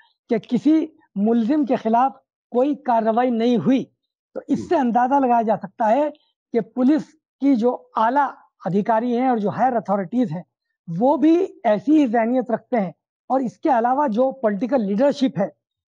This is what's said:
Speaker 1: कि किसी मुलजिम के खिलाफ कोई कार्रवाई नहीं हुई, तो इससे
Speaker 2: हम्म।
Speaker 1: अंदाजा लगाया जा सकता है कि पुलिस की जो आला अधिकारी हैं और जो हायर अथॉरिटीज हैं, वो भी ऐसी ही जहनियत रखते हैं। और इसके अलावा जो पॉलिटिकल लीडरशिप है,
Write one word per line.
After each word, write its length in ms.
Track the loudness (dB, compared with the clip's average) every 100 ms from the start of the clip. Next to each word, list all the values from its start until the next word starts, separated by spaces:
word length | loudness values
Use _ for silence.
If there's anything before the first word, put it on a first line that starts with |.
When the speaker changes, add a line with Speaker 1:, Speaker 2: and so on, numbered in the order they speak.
| _ _ -6
Speaker 1:
कि 100 | -6
किसी 500 | -2 -2 2 2 0 _ _ -2
मुलजिम 480 | 0 2 0 0 0
के 120 | -2
खिलाफ 440 | 0 0 0 -4 _ _ _
कोई 240 | -2 0 -2
कार्रवाई 560 | -2 0 0 0 0
नहीं 260 | 0 0 0
हुई, 340 | 2 0 -2 _ _ _ _ -14
तो 60 | -6
इससे 260 | -6 -2 -2
Speaker 2:
हम्म। 120 | 0
Speaker 1:
अंदाजा 320 | 0 2 2
लगाया 220 | 2 2
जा 140 | 0 -2
सकता 300 | -6 -4 0
है 240 | 0 -2 -6 _ _ _
कि 80 | -4
पुलिस 540 | -4 0 2 2 -2
की 420 | _ _ _ 0 2
जो 360 | 0 -2 -6 -2
आला 280 | 0 2 -2 -4 _ _ -4
अधिकारी 480 | -2 0 0 0
हैं 160 | 0 0
और 100 | 0
जो 100 | -2
हायर 240 | 0 0
अथॉरिटीज 580 | 0 -2 -4 -2 -2 -2
हैं, 140 | -4 -12 _ _ _ -12
वो 280 | -2 0 2
भी 440 | 2 2 0 -4 -2
ऐसी 320 | 0 2 2
ही 100 | 2
जहनियत 440 | 0 0 -2 -2
रखते 260 | -6 -4 -4
हैं। 160 | -4 -8 _ _ -4
और 120 | -4
इसके 280 | -4 -4 0
अलावा 380 | 0 2 0 0
जो 240 | 0 -2
पॉलिटिकल 500 | 0 -2 -2 -2 -2
लीडरशिप 560 | 0 0 0 2 -2 -2
है, 160 | -6 -8 _ _ _